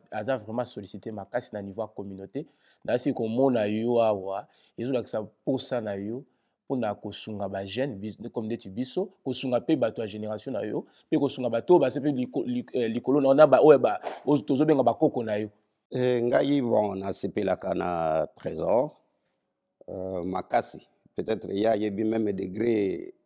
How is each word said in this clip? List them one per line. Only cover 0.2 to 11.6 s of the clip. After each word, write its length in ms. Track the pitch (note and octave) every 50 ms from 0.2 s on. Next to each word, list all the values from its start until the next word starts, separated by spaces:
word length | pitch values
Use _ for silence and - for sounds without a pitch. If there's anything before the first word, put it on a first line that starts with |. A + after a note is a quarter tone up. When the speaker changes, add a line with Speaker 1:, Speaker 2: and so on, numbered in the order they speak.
| G#2+ G#2+ C3+ B2
Speaker 1:
vraiment 280 | G#2 G#2 A2 A#2+ B2
sollicité 460 | - - - G2+ F#2 - G#2 - A#2
makasi 420 | A2 G#2 F#2+ - - A#2+ B2 - -
na 80 | G#2
niveau 200 | G2 G2 F#2+ G2+
ya 60 | A2 G#2
communauté. 600 | - - G2+ G2+ G2 F#2+ F#2+ G2 - C3+ D#3 - _ _ _ _ _ _ -
Nasi 300 | - A2 B2+ - D3 C3+
komona 520 | - A#2+ A2 A2 A#2+ C3+ C#3 B2+ A#2 G#2+
yo 360 | G#2 G#2+ A2 A2+ A#2+ B2 A#2
awa, 460 | A2+ A2 G#2+ G2 F#2+ F#2+ F#2+ G2 - - _ _ _ _ _ -
ezolakisa 460 | A2+ B2+ C3+ B2 A2 - - A2+ G#2+ A2 - _ _
posa 380 | - - B2+ - - C3+ B2
na 140 | A2 G#2+ G2+
yo 280 | G2 G2 G#2 A2+ B2+ D3+ - _ _ _ _ _ _ _
mpona 300 | - C#3 B2+ A#2 G#2+ G#2
kosunga 540 | G#2 - G#2+ G2+ - - - G#2+ G2+ G2+ G2
ba 160 | G2+ F#2+ G2
jeune, 300 | G2 F#2+ A2+ C3 C#3+ A#2
bi-, 340 | G2 G2 G#2+ G2 - G#2 A#2
comme 160 | - B2+ A2 A2
ndeti 220 | A#2 A2+ - G#2
biso, 400 | F#2+ G#2 C3 B2+ - - F#3+ - - _ _
kosunga 360 | C#3+ B2+ B2 - C3 B2 A#2+
mpe 160 | - - D#3+
bato 260 | C#3 A#2+ A2+ A2 -
ya 60 | A#2 G#2
génération 440 | G2 G#2+ G#2+ G#2+ G#2+ G#2+ - C3+
na 100 | C3 G#2
yo, 240 | G#2+ G#2+ A2 C#3+ - - _ _ _ _
mpe 120 | - D#3
kosunga 300 | C#3+ C#3 - - B2+ A#2+
bato 240 | A2+ A#2